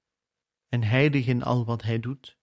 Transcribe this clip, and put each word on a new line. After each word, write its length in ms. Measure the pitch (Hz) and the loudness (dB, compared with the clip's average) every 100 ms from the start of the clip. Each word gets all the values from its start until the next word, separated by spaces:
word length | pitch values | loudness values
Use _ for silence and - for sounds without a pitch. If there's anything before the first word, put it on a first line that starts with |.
| _ _ _ _ _ _ _ | _ _ _ _ _ _ _
en 140 | 120 | -2
heilig 440 | 107 127 147 139 123 | 2 2 4 2 0
in 160 | 123 | 0
al 220 | 123 123 | 0 0
wat 180 | 113 117 | 0 -4
hij 180 | 113 113 | -2 -4
doet. 380 | 117 139 - - | -4 -10 -14 -20